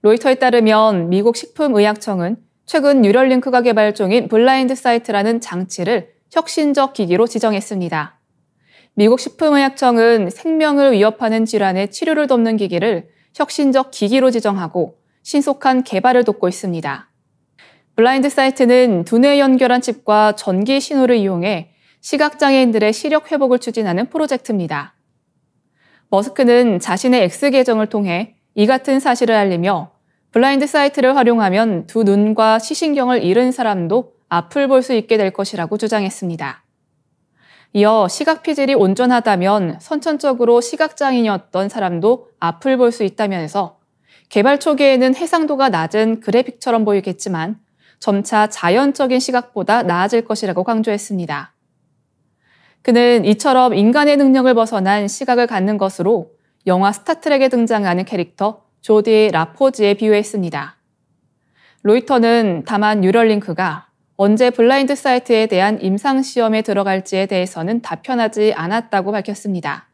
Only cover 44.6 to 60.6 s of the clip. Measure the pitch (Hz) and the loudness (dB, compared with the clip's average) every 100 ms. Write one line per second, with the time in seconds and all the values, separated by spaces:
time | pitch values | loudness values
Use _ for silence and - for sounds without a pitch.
44.6 | 311 285 277 262 262 262 320 339 311 277 | 0 2 4 4 2 0 -2 -2 -2 0
45.6 | 269 180 160 208 220 220 - 226 254 - | 0 0 -2 0 0 -2 0 0 0 -6
46.6 | - 233 214 202 190 185 208 175 165 214 | -4 -2 0 0 -2 -10 -8 -6 -6 -10
47.6 | _ _ _ _ - 196 202 214 214 - | _ _ _ _ -2 -2 0 0 0 -2
48.6 | 175 208 277 277 262 254 262 247 240 - | 0 2 0 0 0 0 0 -4 -4 -8
49.6 | 185 220 180 175 196 233 233 214 202 175 | -2 0 0 0 0 0 -2 -6 -4 -4
50.6 | 185 226 220 208 208 190 165 143 147 _ | -2 -2 -2 -4 -6 -8 -6 -10 -12 _
51.6 | _ _ _ _ _ _ _ _ _ _ | _ _ _ _ _ _ _ _ _ _
52.6 | _ _ - 233 240 240 190 214 302 262 | _ _ 0 2 4 4 2 0 2 2
53.6 | 254 208 208 269 294 285 277 262 254 233 | 2 2 2 2 2 4 4 4 4 2
54.6 | 226 214 190 208 202 - 262 240 240 214 | 0 -2 0 0 -2 -6 -2 0 0 -2
55.6 | 190 214 190 190 180 226 160 _ _ _ | -2 -2 -4 -2 -2 -2 -4 _ _ _
56.6 | - 180 196 208 - 339 320 277 262 254 | -2 0 0 -2 -6 -4 -2 0 2 0
57.6 | 226 220 196 175 190 196 170 _ 202 220 | 0 -2 -2 -4 -4 -6 -8 _ -6 -6
58.6 | _ _ - 214 214 220 214 160 160 - | _ _ 0 2 4 4 4 2 -4 0
59.6 | 269 262 208 202 220 208 208 208 175 147 | 0 2 0 2 2 0 0 -6 -6 -8